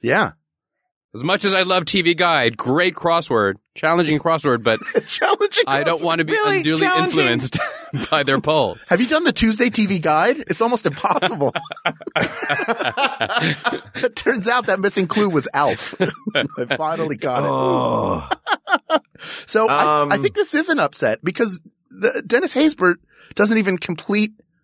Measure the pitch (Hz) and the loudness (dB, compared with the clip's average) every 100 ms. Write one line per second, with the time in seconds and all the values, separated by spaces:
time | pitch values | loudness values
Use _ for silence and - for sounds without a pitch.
0 | 120 180 147 - _ _ _ _ _ _ | 0 0 0 -6 _ _ _ _ _ _
1 | _ 113 160 196 202 190 185 185 156 196 | _ -6 -2 0 2 2 2 0 2 2
2 | 170 170 175 151 120 113 123 151 180 - | 2 2 2 2 2 0 -2 2 0 0
3 | 175 170 - 117 101 95 _ - 160 170 | 0 0 2 2 2 -2 _ -4 0 2
4 | 156 147 165 160 147 120 113 110 - - | 2 2 2 0 2 2 2 0 0 -4
5 | - - 349 403 415 453 135 135 156 165 | -2 -2 0 2 0 0 2 2 0 0
6 | 170 330 160 440 427 381 - 160 359 359 | 0 0 0 0 0 0 0 0 2 0
7 | 370 156 127 120 127 - - - - 139 | 0 2 2 0 -2 -4 -6 -10 -10 -8
8 | - 156 135 135 151 156 104 - - 180 | -2 0 2 0 2 2 0 -2 0 0
9 | 247 311 339 - 220 214 240 220 196 185 | 2 2 2 2 0 2 0 2 0 0
10 | 156 151 202 285 - 165 226 240 165 - | 2 2 2 0 -4 -2 0 0 -2 -2
11 | 214 - 180 151 135 143 - - 170 - | 0 2 0 0 -2 -2 -10 -6 -6 -6
12 | - 160 - - - - - - - - | -6 -4 -4 -6 -4 -4 -2 -2 -2 0
13 | 269 - 113 233 160 147 240 - - - | -2 -2 -2 -2 -2 -2 -4 -4 -8 -4
14 | - - - 254 208 247 208 190 196 196 | -4 -2 -2 0 0 0 0 0 0 0
15 | 180 214 208 151 - 139 139 - - - | 0 2 2 2 0 2 2 0 -6 -2
16 | 175 - 208 143 143 - 123 135 156 165 | -2 -2 -4 -2 -2 -4 -4 -2 -2 -4
17 | 156 107 135 127 143 131 131 127 120 117 | -4 -4 -2 0 0 0 0 0 0 0
18 | 95 85 - 381 - - 392 359 - 320 | -2 -4 -6 -8 -4 -6 -2 -4 -2 -4
19 | _ - - - - 220 220 143 151 151 | _ -20 -16 -14 -2 0 2 2 2 2
20 | 147 202 381 415 370 302 330 294 147 - | 2 0 0 -2 0 0 0 0 0 0
21 | 120 113 175 - 220 180 - _ _ 185 | -2 0 -4 -2 -2 -2 -16 _ _ -2
22 | 214 - - 233 359 - 311 302 180 175 | -2 -2 0 0 2 2 2 4 0 0
23 | _ _ - - 208 220 196 180 - 160 | _ _ -10 0 2 2 2 -2 -4 -6
24 | - 208 214 - _ _ | 0 2 0 -4 _ _